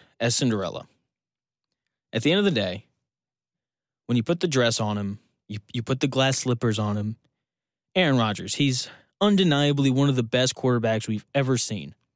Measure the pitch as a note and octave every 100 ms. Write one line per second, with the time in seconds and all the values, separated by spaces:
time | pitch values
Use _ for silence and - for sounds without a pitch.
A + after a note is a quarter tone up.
0 | _ - A#2 - B2+ G#2+ F2+ - - _
1 | _ _ _ _ _ _ _ _ _ _
2 | _ - C#3+ F#3+ G3+ B2+ F#2+ F#2+ - _
3 | _ _ _ _ _ _ _ _ _ _
4 | - A#2+ A2+ E3+ F3+ C3+ A#2 A2 G#2+ G#2
5 | G2+ G2+ _ _ - G#2+ - A#2+ A2+ B2+
6 | C3+ C3 C3+ C3 B2+ A#2 A#2 G#2+ G#2 G#2
7 | G#2 A2 _ _ _ _ _ _ _ F#3
8 | E3 C3 A2 F2+ F2+ - C#3+ B2+ - -
9 | _ _ G#3 G3 F3+ C#3+ D3 C#3+ C#3 C3
10 | C#3+ B2+ A2+ B2 B2+ - C3 A#2+ A2 A2
11 | - G#2+ - C#3 C3 B2 - G#2 D2 -
12 | _